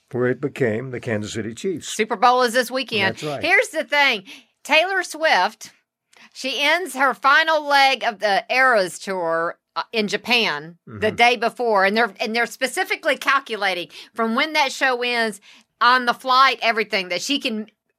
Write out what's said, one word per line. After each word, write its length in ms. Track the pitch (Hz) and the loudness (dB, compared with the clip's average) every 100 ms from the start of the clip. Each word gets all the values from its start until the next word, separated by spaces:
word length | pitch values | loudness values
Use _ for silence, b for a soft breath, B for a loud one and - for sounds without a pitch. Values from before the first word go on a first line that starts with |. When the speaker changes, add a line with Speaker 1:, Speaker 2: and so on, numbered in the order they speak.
| _ | _
Speaker 1:
where 160 | 120 123 | -2 -2
it 140 | 123 | -2
became 480 | 143 - 120 107 131 | -4 -2 0 -2 -6
the 100 | 120 | -8
Kansas 340 | 123 107 104 | -4 -4 -4
City 200 | 110 107 | -8 -8
Chiefs. 340 | 113 196 151 - | -6 -6 -6 -8
Speaker 2:
Super 260 | - 220 220 | -6 -4 2
Bowl 260 | 247 254 | 4 4
is 120 | 240 | 2
this 180 | 240 240 | 0 -2
weekend. 460 | 262 233 214 190 - | -4 -4 -2 -2 -2
Speaker 1:
That's 60 | |
right. 200 | 151 135 | -6 -4
Speaker 2:
Here's 240 | 320 403 440 | 0 2 0
the 140 | 311 | -4
thing. 400 | 269 294 277 214 190 B B B | -2 2 2 0 -8 B B B
Taylor 400 | - 311 359 381 | 0 2 2 -2
Swift, 680 | 349 302 320 202 196 - - _ _ _ _ _ B | -4 -2 2 4 2 -2 -20 _ _ _ _ _ B
she 280 | - 262 247 | -10 -6 -2
ends 340 | 294 339 349 262 | 0 0 -2 0
her 180 | 269 | 0
final 500 | - 269 294 320 311 | 2 4 4 4 0
leg 400 | 285 277 269 254 | 2 4 4 2
of 160 | 208 196 | -4 -2
the 240 | 208 190 - | 0 0 0
Eras 440 | 247 262 220 180 - | 2 4 4 0 -4
Tour, 580 | - 190 165 165 165 - _ 165 | -6 -4 -2 0 -2 -6 _ -8
uh, 80 | - | -6
in 140 | 226 208 | -4 -2
Japan 680 | 202 214 240 196 147 160 170 - | -2 0 0 0 -2 -8 -18 -14
the 220 | 202 214 | -4 -2
Speaker 1:
Mm-hmm. 80 | 185 | 2
Speaker 2:
day 200 | 240 240 | 2 2
before, 480 | 226 226 240 202 196 | -2 -2 0 2 2
and 100 | 220 | 2
they're, 160 | 233 - | 0 -2
and 160 | 233 233 | -4 -2
they're 100 | 226 | -4
specifically 680 | - 254 349 381 349 320 269 | -4 -4 -2 -4 -2 -2 -2
calculating 720 | 285 269 277 214 196 175 165 B B | 0 0 -2 -4 -2 -2 -8 B B
from 220 | - 226 233 | -4 -2 0
when 180 | 311 | 0
that 180 | 302 269 | 0 0
show 300 | - 269 247 | 0 -2 0
ends 360 | 247 240 226 214 b b b - | -2 0 -2 -4 b b b 0
on 260 | 240 254 240 | 4 4 2
the 80 | |
flight, 460 | 240 262 254 262 240 | -2 2 4 4 2
everything, 460 | 226 220 214 202 180 | 0 0 -2 -2 -2
that 120 | 180 | -4
she 180 | - 277 | -4 -2
can 280 | 269 214 214 _ _ | -2 -4 -8 _ _